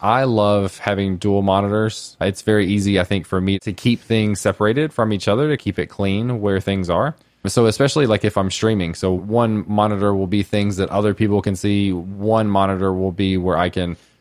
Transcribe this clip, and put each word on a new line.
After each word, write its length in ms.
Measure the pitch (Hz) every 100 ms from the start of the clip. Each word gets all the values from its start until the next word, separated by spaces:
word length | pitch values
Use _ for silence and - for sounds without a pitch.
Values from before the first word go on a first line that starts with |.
I 240 | 101 120 135
love 520 | 113 104 104 98 -
having 380 | - 98 98 92
dual 240 | 104 101
monitors. 760 | 98 95 101 104 110 - - -
It's 220 | 90 98
very 260 | - 107 92
easy, 320 | 104 98 98
I 60 | 90
think, 200 | 101 80
for 140 | 95
me 180 | 92 98
to 120 | -
keep 300 | 95 127 117
things 400 | - 113 107 101
separated 500 | 104 95 104 123 151
from 200 | - 110
each 140 | 104 -
other, 180 | 104 151
to 80 | 143
keep 220 | - 101
it 80 | 82
clean 540 | - 98 98 120 120
where 180 | 101 95
things 300 | 92 98 87
are. 260 | 87 131 156 _ _ 98
So 180 | - 113
especially, 380 | 107 139 - 135
like, 200 | 104 107
if 120 | 101
I'm 140 | 95
streaming, 420 | - 110 107 85 85
so 180 | 95
one 500 | 92 98 113 117 107 -
monitor 480 | 104 104 104 101
will 140 | 98 95
be 160 | 101
things 320 | 98 104 101 95
that 140 | 95
other 240 | 98 107
people 280 | 101 107 101
can 140 | 101 98
see. 380 | 104 101 101
One 560 | 90 90 98 101 110 107
monitor 440 | 98 98 95 95
will 200 | 92 95
be 240 | 87 98 92
where 200 | 90 82
I 120 | 87
can 260 | 92 87 85 _ _